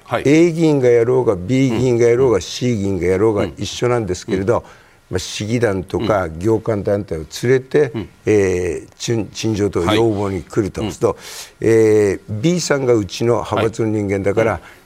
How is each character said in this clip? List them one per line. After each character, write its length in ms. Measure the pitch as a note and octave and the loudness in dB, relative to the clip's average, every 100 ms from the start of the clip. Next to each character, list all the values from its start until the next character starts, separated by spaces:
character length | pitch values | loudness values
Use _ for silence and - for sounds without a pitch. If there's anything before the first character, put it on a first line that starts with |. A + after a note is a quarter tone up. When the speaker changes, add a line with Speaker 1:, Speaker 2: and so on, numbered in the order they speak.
Speaker 1:
は 160 | - A#2 | -6 -2
い。 40 | |
Speaker 2:
A 280 | C3+ D#3 F3 | 2 4 4
議 140 | D#3+ D#3+ | 2 2
員 140 | C#3+ | 4
が 80 | B2 | 4
や 160 | A#2+ | 4
ろ 120 | A#2 C3 | 4 2
う 100 | A#2+ | 2
が、 100 | F#2+ | 0
B 360 | F2+ C3 C3+ | 0 2 2
議 160 | A2+ B2+ | 2 2
員 100 | A#2 | 4
が 80 | A#2 | 4
や 100 | A#2+ | 4
ろ 100 | C3 | 4
う 40 | |
が、 60 | G#2+ | 2
Speaker 1:
う 20 | |
ん。 40 | |
Speaker 2:
C 340 | - - B2 A2+ | -2 -4 -2 0
議 60 | G2 | -2
員 140 | F#2+ | 0
が 80 | F2 | 0
や 100 | F#2 | 2
ろ 120 | A2 | 2
う 40 | |
が、 120 | G2+ G2 | 0 -2
Speaker 1:
う 20 | |
ん。 60 | - | -6
Speaker 2:
一 100 | G2+ | -10
緒 200 | - B2 | -4 -2
な 100 | B2 | 0
ん 80 | G#2 | -2
で 80 | |
す 100 | F2+ | -6
け 140 | - F#2+ | -4 -4
れ 60 | |
ど、 160 | F#2+ F#2+ | 0 -2
Speaker 1:
う 20 | |
ん。 20 | - - - _ - | -4 -20 -20 _ -8
Speaker 2:
ま 60 | F#2 | -8
あ、 40 | |
市 280 | - - G#2 | -6 -8 -4
議 120 | A#2+ | 0
団 240 | A#2 F#2+ | 0 -2
と 160 | F2 F2+ | -4 -4
か、 260 | A2 G#2 F2+ | 0 0 -2
Speaker 1:
う 40 | |
ん。 80 | D#2+ | -4
Speaker 2:
業 220 | G2+ A2 | -2 0
界 240 | A2 G#2 | 0 -4
団 200 | F#2+ G2+ G2 | 0 -2 -2
体 120 | D#2+ | -8
を 80 | D#2 - | -10 -4
連 100 | A#2+ | 0
れ 60 | C3 | 0
て、 320 | C3 D3+ C#3 A#2 | 2 0 0 -4
Speaker 1:
う 20 | |
ん。 120 | F2 - - | -12 -8 0
Speaker 2:
え 580 | G#2+ G2 F2+ F2+ D#2+ - | 2 2 0 -2 -6 -10
ー、 60 | - | -12
陳-、 280 | - A#2 F#2+ | -4 -4 -4
陳 220 | - A2+ G#2 | -6 -4 -2
情 160 | G2+ | -2
と 100 | F#2 | 0
要 300 | E2+ G#2+ A#2 | 0 2 0
望 180 | G2+ G2+ | 0 -4
に 140 | F#2+ | -6
来 180 | D2+ - | -6 -4
る 80 | F#2+ | -2
と。 120 | - | -4
Speaker 1:
は 40 | G#2+ | -8
い。 40 | |
う 20 | |
ん。 20 | |
Speaker 2:
そ 160 | E2 A2+ | -2 -2
う 60 | - | -2
す 380 | - - - - | -8 -16 -18 -4
る 60 | |
と、 60 | A2 | 2
え 520 | A2+ A2 G#2+ G#2 F2+ - | 4 4 4 2 0 -6
ー、 120 | G#2 | -4
B 180 | C#3+ F3+ | -2 0
さ 180 | - C#3+ | 0 -2
ん 80 | C3 | 2
が 80 | |
う 100 | A#2 | 0
ち 220 | F#2+ - A#2 | 0 -2 0
の 120 | A2+ | 0
派 180 | G#2+ A#2+ | -2 -2
閥 180 | A2 G#2 | -2 -2
の 60 | A2+ | -2
人 200 | G#2+ G2+ | -2 -2
間 140 | G2 | -2
だ 140 | F#2+ G2+ | 0 0
か 80 | |
ら、 80 | A2+ | 0
Speaker 1:
は 60 | F#2 | -2
い。 20 | - - | -8 -20